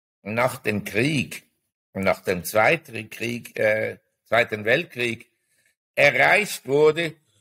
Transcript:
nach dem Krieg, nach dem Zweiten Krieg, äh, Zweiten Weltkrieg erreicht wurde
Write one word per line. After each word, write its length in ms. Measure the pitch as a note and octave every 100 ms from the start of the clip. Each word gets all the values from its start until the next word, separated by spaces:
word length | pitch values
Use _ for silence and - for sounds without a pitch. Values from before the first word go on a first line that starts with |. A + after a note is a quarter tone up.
| _ _
nach 340 | G2 A2+ B2+ B2
dem 260 | A2+ G#2
Krieg, 640 | G2 G2+ C3+ D3 - - - _ _ _ _
nach 280 | G2 F#2+ E2+
dem 220 | - F2+
Zweiten 640 | E2 G#2+ A#2 D#3+ - A2+ A2
Krieg, 480 | - A2+ A#2+ - -
äh, 400 | A2 G#2+ A2 G2+ _ _ _
Zweiten 400 | A2 A#2+ G#2+ G#2+
Weltkrieg 680 | C#3 E3 A#2+ A#2+ A2+ - _ _ _ _ _ _
erreicht 760 | - C#3+ B2 C#3+ F#3 G3+ - B2
wurde 460 | C#3 D#3 D#3 E3 D3 _ _